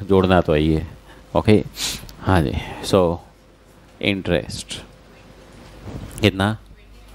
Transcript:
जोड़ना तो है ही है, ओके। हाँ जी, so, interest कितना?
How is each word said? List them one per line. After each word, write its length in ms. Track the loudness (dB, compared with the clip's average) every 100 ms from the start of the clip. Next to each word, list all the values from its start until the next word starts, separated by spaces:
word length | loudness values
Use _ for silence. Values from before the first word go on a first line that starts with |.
जोड़ना 380 | 2 4 6 4
तो 140 | 4
है 60 | 2
ही 140 | 2
है, 120 | 0 -2 -16 -20 -20 -4 -2
ओके। 280 | 4 2 2 -8 -8 -8 -14 -8
हाँ 220 | 0 2
जी, 100 | 2 -4 -8 -12
so, 340 | 0 2 2 -2 -10 _ -20 -20 -20 -20 -20 -6
interest 800 | -4 -2 -2 -2 -2 -12 -12 -14 -16 -20 -20 -20 -20 -20 -20 -20 -20 -18 -16 -16 -14 0
कितना? 380 | 0 2 -2 -2 -10 -20 -20 -20 -20